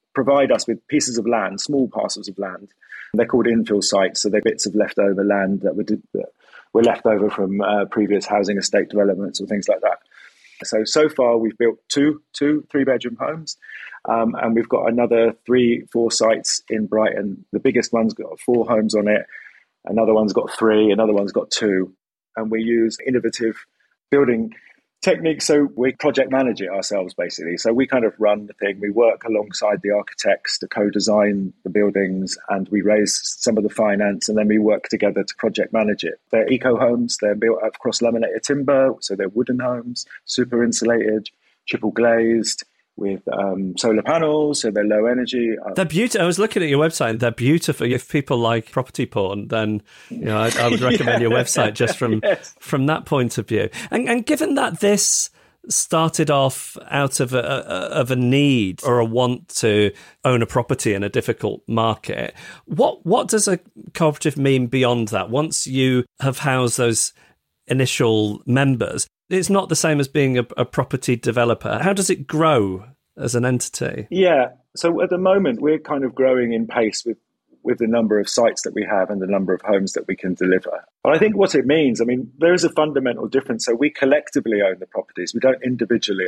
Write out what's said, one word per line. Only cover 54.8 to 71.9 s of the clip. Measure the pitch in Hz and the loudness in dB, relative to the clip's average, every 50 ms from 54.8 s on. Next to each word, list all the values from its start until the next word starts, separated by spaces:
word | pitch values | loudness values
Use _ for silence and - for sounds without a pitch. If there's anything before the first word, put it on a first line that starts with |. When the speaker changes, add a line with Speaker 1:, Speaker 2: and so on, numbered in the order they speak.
Speaker 2:
this | 208 202 208 196 - - - - - - _ _ _ _ _ _ - - | 2 2 2 2 2 0 0 -2 -4 -6 _ _ _ _ _ _ -8 -4
started | - - - - 170 160 160 156 - - 151 151 | -4 -4 -2 0 0 0 2 2 0 0 0 2
off | 143 139 135 135 - - - - - - - - | 2 2 2 2 0 -4 -12 -14 -16 -18 -10 -6
out | 147 143 139 135 - - | -2 -2 -2 0 0 -2
of | 135 123 127 | -2 0 0
a, | 123 | -2
a, | - - 135 127 - - - - - - - - | -2 -2 -4 -6 -6 -6 -6 -6 -6 -4 -2 -2
of | 123 127 | -2 0
a | 127 | 0
need | 123 123 123 135 143 143 143 131 120 101 92 85 - | 0 2 4 4 4 4 4 4 2 2 -2 -4 -4
or | - 131 120 123 | -2 0 2 2
a | 113 | 2
want | 113 113 123 123 123 123 - - - | 2 2 0 2 0 0 -4 -8 -10
to | - - 123 110 104 107 104 98 - - - - _ _ - | -6 -2 0 2 4 4 2 2 0 -4 -16 -20 _ _ 0
own | 131 127 117 | 2 2 2
a | 117 | 0
property | - - 127 120 - 131 - - 113 | 0 -2 -2 -2 -2 -2 -2 0 -2
in | 98 98 101 | -2 -2 -2
a | 101 | -4
difficult | - 117 - 123 113 - 113 104 - - _ - | -4 -2 -2 -2 -4 -4 -4 -6 -6 -8 _ -4
market, | 117 113 110 113 107 - - - - 120 117 - - - - - - - _ | -2 0 0 0 -2 -4 -6 -8 -8 -6 -8 -8 -10 -16 -20 -20 -20 -18 _
what, | - 160 170 - - - - - | -4 0 0 0 0 0 -2 -2
what | 165 220 269 254 - | 0 0 0 0 0
does | 220 214 - | 0 0 2
a | 202 180 - _ _ _ - - - - | 0 0 -2 _ _ _ -20 -20 -10 -2
cooperative | - 165 151 143 - - 151 - | 0 2 2 2 0 -2 -2 0
mean | 139 135 139 135 127 123 | 2 2 2 4 2 2
beyond | 117 135 131 123 120 123 120 110 104 | 0 0 2 2 2 2 0 0 -2
that? | 113 95 92 101 | -2 -4 -4 -2
Once | 120 147 156 160 156 - - - | -2 -2 -2 -2 -4 -6 -6 -2
you | 131 131 131 131 127 123 123 - _ - | 0 0 2 2 2 2 0 -2 _ -4
have | 131 135 127 - | -2 -2 -2 -2
housed | - 139 127 127 123 117 - 131 | -2 0 0 2 2 0 0 0
those | 120 117 110 - - - - _ _ _ _ _ _ _ _ _ _ - | 0 2 2 0 -2 -4 -6 _ _ _ _ _ _ _ _ _ _ -2
initial | 131 135 127 - - - 127 113 110 107 107 104 104 - - | 0 0 0 0 0 0 2 2 2 2 2 0 -2 -4 -2
members, | 120 123 135 139 135 131 113 98 - - - - - _ _ _ - | 0 0 2 2 2 2 0 -2 -4 -4 -6 -8 -8 _ _ _ -4
it's | 180 190 180 - | -2 -2 0 2
not | 196 196 190 - | 2 0 0 0
the | 160 | -2
same | - - 160 151 143 | 0 0 2 2 0
as | 135 135 | 0 0
being | - 151 139 131 127 123 | 0 0 2 2 2 0
a, | 120 - - | -2 -2 -2
a | - 120 | -4 -4
property | - - 139 127 - 139 123 - 131 120 | -2 -2 -4 -4 -2 -4 -4 -2 -2 -2
developer. | 117 - 117 113 123 120 117 110 - - 113 110 110 | -2 0 0 0 2 2 2 0 0 -2 -4 -4 -2
How | - 190 | 0 0